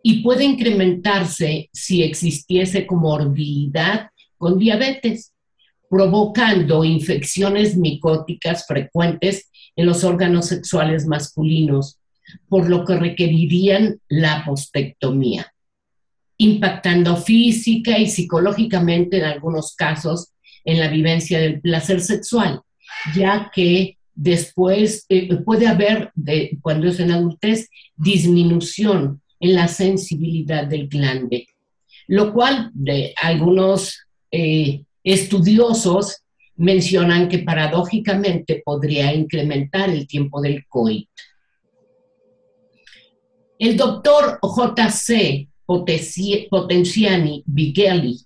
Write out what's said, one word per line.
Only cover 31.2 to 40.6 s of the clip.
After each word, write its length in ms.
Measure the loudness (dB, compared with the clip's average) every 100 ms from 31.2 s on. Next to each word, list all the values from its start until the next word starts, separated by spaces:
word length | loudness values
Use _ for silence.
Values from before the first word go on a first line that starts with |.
| -4 -6 -8 _ _ _ _ -20 -2
lo 260 | 0 2
cual 380 | 2 2 0 -4
de 400 | -6 -4 -2 -4 -4
algunos... 880 | -2 2 4 4 4 0 -2 -12 _ _ _
Eh, 520 | -4 0 0 0 -4 -12 _
estudiosos 1120 | 0 0 2 2 4 4 4 2 0 0 -2 -10 _ _ _ -2
mencionan 720 | 2 2 2 2 2 2 2
que 100 | -2
paradójicamente 1200 | -2 -2 0 -2 -2 -4 -2 -2 0 -2 -4 -6 -4
podría 480 | -4 -2 0 0
incrementar 760 | 0 -2 -4 -2 -4 -4 -2 -2
el 160 | -4 -6
tiempo 360 | -6 -4 -4
del 260 | -4 -4